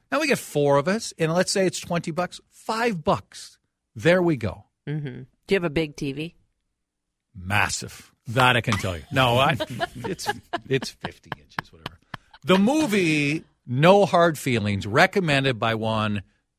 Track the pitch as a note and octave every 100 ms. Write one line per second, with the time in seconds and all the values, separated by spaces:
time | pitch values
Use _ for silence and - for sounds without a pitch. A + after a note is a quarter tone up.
0 | _ C4+ D#4 G#3+ - D3+ C#3+ C#3 C#3+ G#3
1 | - - D#3+ E3+ F#3 G3+ F#3 - - E3+
2 | E3 D#3+ F3 - - _ - A3 A#3+ F#3
3 | D3+ D#3 - - - - _ _ _ -
4 | C#3+ F3+ F3 C#3+ G#2+ E2+ - _ - D3+
5 | C#3+ B2+ C3 _ - F#3+ E3+ C#3+ D#3 -
6 | D3 C3+ D#3+ - _ _ _ _ _ _
7 | _ _ _ - F2+ G2+ F2+ - - -
8 | - _ - A2+ B2+ A#2+ - G2 G2 E2+
9 | D#2 C3+ B2+ A#2+ C#3 - D#4 A3+ F4 -
10 | A#2+ - - - - A#2 - C3 - -
11 | - - - - - - - E2 D#2+ -
12 | _ - _ - C3+ F#3 G3+ D4+ D4+ G#3
13 | F3 D3+ C#3+ D3+ - _ - B2 D#3+ G3+
14 | G3 F#3 E3+ D3+ - A#2 G2+ G2+ F#2+ A#2
15 | F#3 G#3 E3+ C#3 C3+ A#2+ A2+ A2+ A2 A2
16 | G#2+ G#2 - _ _